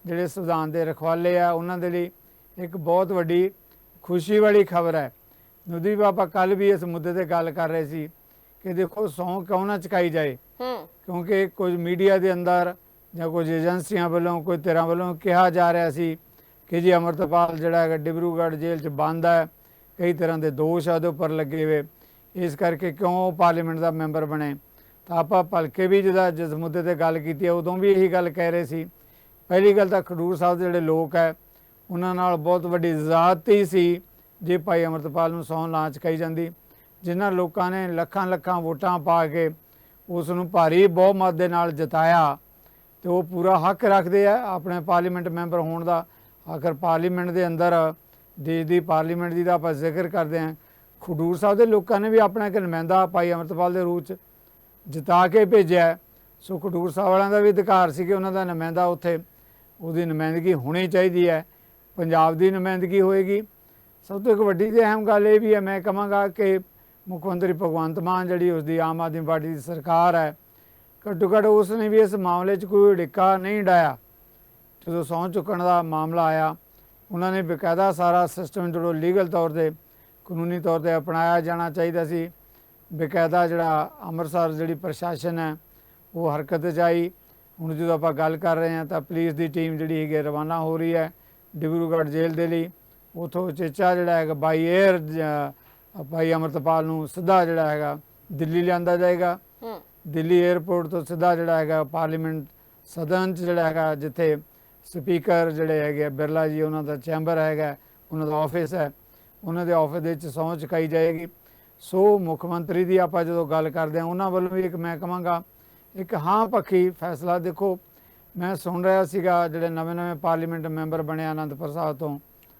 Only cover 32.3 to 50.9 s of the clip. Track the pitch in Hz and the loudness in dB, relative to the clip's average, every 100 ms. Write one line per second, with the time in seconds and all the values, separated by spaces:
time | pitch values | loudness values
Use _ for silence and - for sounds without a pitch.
32.3 | 175 156 180 170 175 170 156 156 165 170 | 0 2 0 0 0 0 0 2 4 4
33.3 | 185 - 208 185 185 175 175 - _ _ | 4 4 4 4 2 2 0 -6 _ _
34.3 | - 170 180 165 170 165 160 151 151 165 | -10 -2 -2 0 0 0 -2 -6 -2 -2
35.3 | 170 156 160 165 160 156 147 170 160 165 | -2 -6 -6 -4 -2 -4 -4 -4 -2 -4
36.3 | 160 165 170 _ _ _ _ 180 175 202 | -4 -6 -10 _ _ _ _ -6 -2 0
37.3 | 180 180 180 180 190 185 165 170 196 185 | 0 -2 -2 -4 -2 -4 -4 -4 -2 -2
38.3 | 180 - 180 165 160 190 175 156 170 160 | -2 -2 -4 -2 -4 -2 -2 2 2 2
39.3 | 160 160 160 _ _ _ _ - 175 156 | 0 -2 -4 _ _ _ _ -10 -6 -4
40.3 | 180 180 180 160 170 196 170 185 196 190 | -4 -2 2 4 6 6 6 4 4 2
41.3 | 165 180 170 170 151 156 160 165 170 151 | 2 0 0 0 -2 -2 2 4 4 4
42.3 | 139 _ _ _ _ _ _ 180 180 165 | 0 _ _ _ _ _ _ -2 -2 -2
43.3 | 180 185 185 170 202 226 196 175 196 202 | 0 2 4 2 2 4 4 4 4 4
44.3 | 226 233 185 170 175 160 175 180 180 175 | 2 0 -6 -6 -6 0 0 0 -2 -6
45.3 | 170 170 175 160 165 170 165 170 _ _ | -6 -4 -2 -2 -4 -2 -2 -2 _ _
46.3 | _ 165 160 160 151 175 165 175 180 175 | _ -12 -6 -4 -2 0 0 0 -2 -2
47.3 | 175 175 165 175 170 160 165 _ _ _ | 0 0 2 2 2 2 -2 _ _ _
48.3 | - 147 165 160 175 165 160 160 175 175 | -12 -4 -4 0 0 2 0 0 -2 -2
49.3 | 170 175 175 165 147 160 156 170 185 156 | -2 0 0 0 -2 -2 -2 -4 -2 -2
50.3 | 165 160 156 _ _ _ | -2 -4 -8 _ _ _